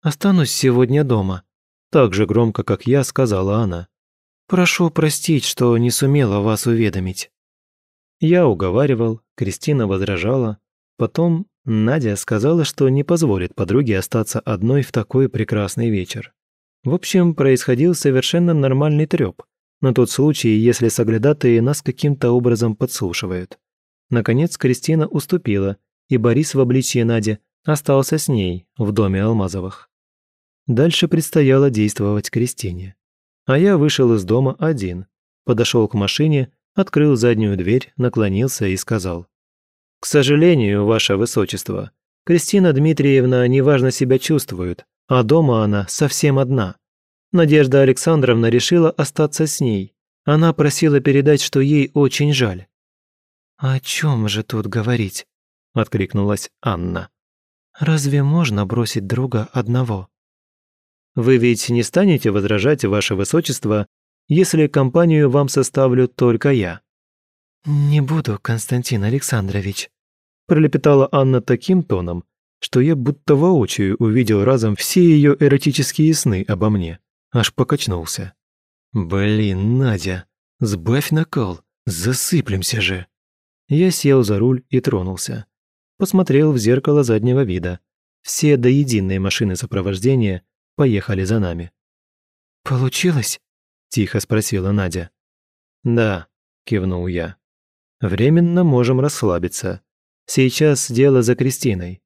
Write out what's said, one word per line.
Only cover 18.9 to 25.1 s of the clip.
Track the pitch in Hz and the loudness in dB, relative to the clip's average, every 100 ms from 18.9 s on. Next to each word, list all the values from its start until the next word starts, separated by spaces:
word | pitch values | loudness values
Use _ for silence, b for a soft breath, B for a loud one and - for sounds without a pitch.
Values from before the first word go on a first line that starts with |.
| 151 151 | 0 0
треп. | - 113 - - _ _ _ | 0 -2 -4 -20 _ _ _
На | 135 | 0
тот | 123 120 | 2 0
случай, | - 143 147 117 | 2 0 2 2
если | 107 113 117 117 | 2 2 2 0
соглядатые | - 110 110 127 147 127 117 | 0 0 2 0 0 2 2
нас | 120 147 | 2 -2
каким-то | - 127 147 139 123 | -6 -2 -2 0 2
образом | 123 123 117 117 107 | 2 2 0 -2 -2
подслушивают. | 131 - 95 85 98 90 92 - _ _ _ _ _ | -6 -4 -6 -6 -6 -8 -10 -18 _ _ _ _ _
Наконец | 120 113 117 170 - | -2 0 0 0 -2
Кристина | 131 123 - 160 | -2 -2 0 0
уступила, | 151 | 0